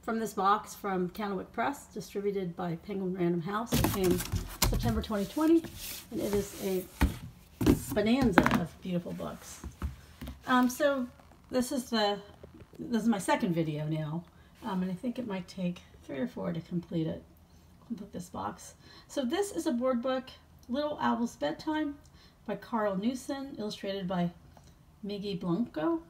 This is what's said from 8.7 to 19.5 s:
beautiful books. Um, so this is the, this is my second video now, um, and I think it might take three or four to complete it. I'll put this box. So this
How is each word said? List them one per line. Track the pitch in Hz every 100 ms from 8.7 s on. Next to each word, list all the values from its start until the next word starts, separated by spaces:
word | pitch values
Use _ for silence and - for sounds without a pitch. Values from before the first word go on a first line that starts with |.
| -
beautiful | 190 175 180
books. | 175 - - - - - - - - - - - - -
Um, | 254 247
so | - 285 277 247 - - - -
this | 254 247
is | 285 -
the, | 226 208 202 - - - - - -
this | - 233
is | 220
my | 196
second | 233 285 214
video | 165 156 151 151
now, | 156 151 165 175 - - -
um, | 226 185
and | 185
I |
think | 180 247 240
it | 226
might | 190 180
take | - 175 180 - -
three | - 269
or | 247
four | 214 180
to | 170
complete | - 175 - 170 160
it. | 170 - - - - - - -
I'll | 233
put | 196
this | 185 180
box. | 190 196 175 - - - - -
So | -
this | 247 349 403